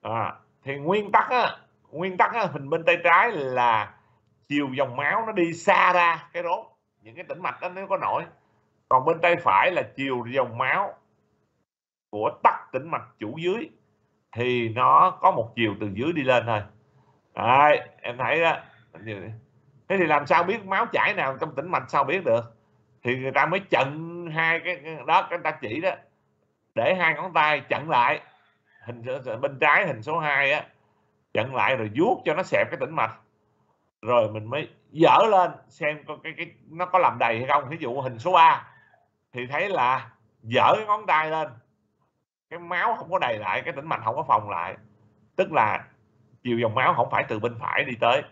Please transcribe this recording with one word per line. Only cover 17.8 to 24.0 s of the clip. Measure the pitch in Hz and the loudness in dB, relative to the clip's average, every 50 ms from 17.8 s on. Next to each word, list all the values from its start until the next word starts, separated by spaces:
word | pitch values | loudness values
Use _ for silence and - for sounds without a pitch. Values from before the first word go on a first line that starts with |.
| - - _ _ | 0 -10 _ _
em | - 110 123 | -10 -10 -6
thấy | 123 127 117 139 160 | -6 -4 -2 0 2
đó. | 165 165 156 - - - _ _ _ _ _ 80 98 113 107 98 87 104 110 - _ _ _ _ _ _ _ _ _ | 2 0 0 -2 -8 -18 _ _ _ _ _ -16 -12 -12 -10 -10 -12 -14 -16 -18 _ _ _ _ _ _ _ _ _
Thế | _ 165 | _ 0
thì | 196 175 | 0 2
làm | 151 151 147 147 | 2 2 0 2
sao | 139 180 165 175 | 2 2 2 2
biết | 180 214 233 190 | 0 -4 -6 -4
máu | 190 190 196 233 - - | -4 -2 -2 -2 -2 -2
chảy | 226 208 170 208 | 0 0 0 0
nào | 185 151 135 131 | -2 -4 -4 -4
trong | 127 160 156 139 | -6 -8 -8 -8
tĩnh | 127 151 180 | -10 -8 -4
mạch, | 170 139 131 | -4 -4 -4
sao | - - 151 139 | -2 -2 -2 0
biết | 131 170 196 175 | 0 -2 -2 2
được? | 123 113 117 117 117 - _ _ _ _ _ _ _ _ _ _ | 2 2 2 0 -4 -16 _ _ _ _ _ _ _ _ _ _
Thì | 123 127 | -4 -4
người | 131 131 135 | -2 -4 0
ta | 135 143 139 | 2 2 2
mới | 156 170 196 196 - | 2 0 -4 -2 0
chận | - - 135 139 147 156 | 0 0 0 0 -4 -10